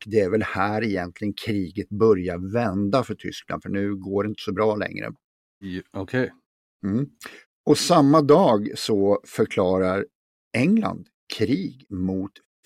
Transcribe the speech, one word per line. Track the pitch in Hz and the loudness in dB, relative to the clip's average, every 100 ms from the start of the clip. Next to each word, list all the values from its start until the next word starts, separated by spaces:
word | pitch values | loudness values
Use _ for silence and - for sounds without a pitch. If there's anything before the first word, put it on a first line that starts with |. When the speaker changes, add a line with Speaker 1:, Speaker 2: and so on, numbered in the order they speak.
| 107 | -2
Speaker 1:
det | 107 | 0
är | 92 | 2
väl | 110 | 0
här | 104 98 101 107 | -2 -2 -2 0
egentligen | 113 95 87 - 104 - - | -2 -4 -6 -6 -8 -6 -4
kriget | 101 87 95 95 | -4 -4 -6 -8
börjar | 101 110 95 90 87 95 | 2 4 4 2 -6 -4
vända | 113 117 95 101 131 | -2 -2 0 0 0
för | 113 | 0
Tyskland, | 104 98 - - - | -6 -10 -12 -10 -10
för | 98 | -6
nu | 98 101 98 | -4 -4 -6
går | 95 101 | -4 -2
det | 107 | -2
inte | 104 | -4
så | - | -6
bra | 98 107 104 | 0 0 0
längre. | 92 - 53 - _ _ _ _ | -6 -8 -12 -12 _ _ _ _
Speaker 2:
Ja, | 98 92 - | -10 -10 -10
okej. | 101 95 127 123 - _ _ _ _ 98 | -12 -4 -2 -2 -6 _ _ _ _ -4
Speaker 1:
Mm. | 110 143 _ - - _ _ - | -2 -4 _ -20 -20 _ _ 0
Och | 147 | 0
samma | - 170 139 160 | 4 6 6 6
dag | 143 156 175 104 104 | 6 6 6 2 0
så | - - 104 98 101 - | -8 -2 2 2 2 -2
förklarar | - 110 - 92 92 92 98 - _ _ _ _ 113 | -2 -2 2 2 2 0 -2 -4 _ _ _ _ -2
England | 151 220 202 87 - _ _ - | 2 2 0 -8 -14 _ _ -6
krig | 101 165 170 - _ | -2 -2 -4 -12 _
mot | 95 92 95 98 - _ _ | -6 -4 -4 -6 -12 _ _